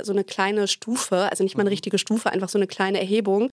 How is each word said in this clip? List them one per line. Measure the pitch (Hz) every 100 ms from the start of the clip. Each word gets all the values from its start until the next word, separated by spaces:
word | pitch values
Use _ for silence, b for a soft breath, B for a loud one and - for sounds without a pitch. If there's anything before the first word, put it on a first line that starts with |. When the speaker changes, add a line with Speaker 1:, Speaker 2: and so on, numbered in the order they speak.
Speaker 1:
so | 208
eine | 196
kleine | 190 - 196 214 196
Stufe, | - - 247 - 180 196
also | -
nicht | 190 -
mal |
eine | 202
Speaker 2:
Mhm. |
Speaker 1:
richtige | 202 196 190
Stufe, | - 220 214
einfach | 190 185
so | 202
eine | 190
kleine | - 190 196
Erhebung, | 190 214 202 202 254